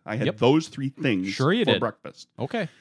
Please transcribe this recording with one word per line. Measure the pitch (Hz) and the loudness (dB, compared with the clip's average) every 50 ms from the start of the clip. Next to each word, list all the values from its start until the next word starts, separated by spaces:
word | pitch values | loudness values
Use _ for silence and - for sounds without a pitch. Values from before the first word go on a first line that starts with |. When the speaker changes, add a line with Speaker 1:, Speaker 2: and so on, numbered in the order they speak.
| - | -10
Speaker 1:
I | - 107 113 | -8 -6 -2
had | - - | -2 -2
Speaker 2:
Yep. | - 107 | -2 2
Speaker 1:
those | 117 123 139 160 156 - | 4 4 6 4 2 -2
three | - - 135 135 | -8 -8 -8 -8
things | 135 - - 135 110 92 92 98 | -6 -4 -2 0 0 0 -2 -4
Speaker 2:
Sure | 98 - - 143 185 | -2 0 0 2 2
you | 240 233 | 2 2
Speaker 1:
for | 247 | 2
Speaker 2:
did. | 110 95 | 2 2
Speaker 1:
breakfast. | - 113 104 _ - - - - - _ _ - | 0 -2 -6 _ -16 -18 -18 -18 -20 _ _ -10
Speaker 2:
Okay. | 117 139 - 233 202 160 _ _ | -8 -6 -4 -4 -6 -6 _ _